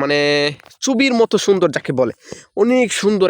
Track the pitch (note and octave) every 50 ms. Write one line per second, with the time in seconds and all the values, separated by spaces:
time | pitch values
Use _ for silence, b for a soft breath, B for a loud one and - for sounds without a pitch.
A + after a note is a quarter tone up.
0 | C#3 C#3+ D3 D3 D3 D3 D3 D3 C#3+ D3 C#3+ - - - - - - C4+ C4 A3+
1 | C4+ A#3+ B3 A#3 A3+ - A3 F#3+ - G3+ G3 F#3 F3 D#3 - D3+ - - C3+ B2+
2 | B2+ A2+ - B B B B B B B B G3 G#3 A#3+ B3+ B3+ A#3+ G3 - -
3 | F#3+ G#3 G#3+ F#3+ F#3